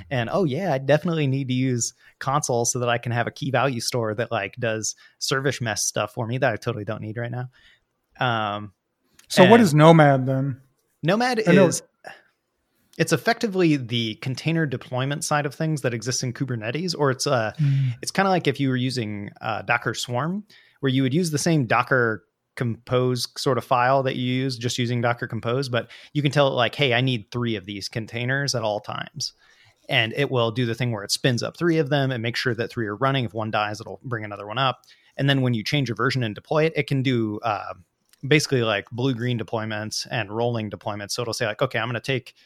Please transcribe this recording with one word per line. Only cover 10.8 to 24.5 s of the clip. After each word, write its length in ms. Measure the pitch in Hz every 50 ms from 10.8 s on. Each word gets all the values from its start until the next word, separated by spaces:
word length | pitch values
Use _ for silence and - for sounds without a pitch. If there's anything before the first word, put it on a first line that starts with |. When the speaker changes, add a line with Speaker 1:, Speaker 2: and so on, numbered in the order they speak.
| _ _ _ _ -
Speaker 1:
Nomad 360 | 151 190 220 247 254 247 226 - 175
Speaker 2:
I 40 |
know 160 | 175 190 190 165
Speaker 1:
is, 140 | - - - _ _ _ - - - - _ _ _ _ _ _ _ _ _ _ _ _ _ _ _ -
it's 160 | 165 - 165
effectively 640 | 131 - 220 233 - - 226 185 190 180 165 147 143
the 380 | 127 107 123 120 117 110 107
container 500 | - - 135 131 - - 160 165 165 160
deployment 580 | 143 123 120 - - 127 123 131 139 143 156 -
side 220 | - 151 147 143
of 100 | 147 135
things 260 | - 160 160 156 139
that 120 | - 127 127
exists 300 | 117 104 127 123 - -
in 100 | 127 117
Kubernetes, 600 | - 143 123 127 113 107 113 131 147 180 180 160 -
or 120 | 147 135
it's, 160 | 127 127 -
uh, 280 | 143 143 120 110 107 98 -
Speaker 2:
Mm. 340 | 151 143 139 139 135 127 117 -
Speaker 1:
it's 100 | - -
kinda 180 | - - 196 196
like 180 | 190 170 135 147
if 120 | 127 -
you 100 | 143 131
were 60 | 131
using, 560 | 127 123 131 127 131 110 104 104 101 101 101 - -
uh, 220 | - 117 110 101 95
Docker 300 | 101 120 120 - 131 110
Swarm, 500 | - - - 120 120 143 165 185 208 208 - - - _ _ _ _
where 100 | - 135
you 100 | 127 131
would 120 | 135 127 123
use 180 | 170 185 165
the 60 | 151 139
same 280 | - 175 165 156 131
Docker 600 | 104 113 117 120 - 143 131 120 113 110 104 - _ _ _ _ _ _
Compose 760 | - 131 120 110 113 - - 127 127 127 127 127 127 120 - _ -
sort 200 | - 143 131 117
of 60 | -
file 400 | - 135 123 123 127 135 139 131
that 140 | 135 143 -
you 80 | 123
use, 320 | 123 127 131 131 135